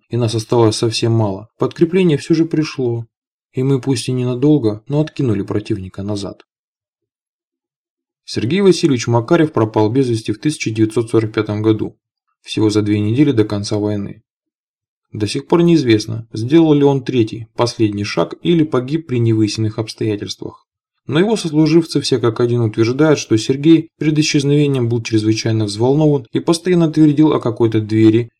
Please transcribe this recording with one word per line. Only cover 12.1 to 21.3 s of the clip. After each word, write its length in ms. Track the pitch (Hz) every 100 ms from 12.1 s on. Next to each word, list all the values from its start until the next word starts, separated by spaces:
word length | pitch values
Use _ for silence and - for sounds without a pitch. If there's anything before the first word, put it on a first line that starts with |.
| _ _ _
всего 280 | - - 107
за 120 | 107
две 180 | 101 104
недели 320 | 104 123 143
до 140 | 113 107
конца 320 | 104 104 107
войны. 460 | 104 104 101 - _ _ _ _ _ _ _ _ _
До 140 | 110 101
сих 200 | 139 -
пор 160 | 170
неизвестно, 640 | 170 160 127 107 - 113 -
сделал 420 | 110 120 165 160
ли 100 | 147
он 200 | 143 139
третий, 440 | 123 127 110 113 113 -
последний 480 | 117 - 107 101
шаг 320 | 101 - - -
или 220 | 170 170
погиб 440 | - 127 127 160 160
при 120 | 123
невыясненных 580 | 117 110 104 - 107 117
обстоятельствах. 880 | 110 - 113 104 95 - - - _ _ _ _ -
Но 120 | 147
его 160 | 208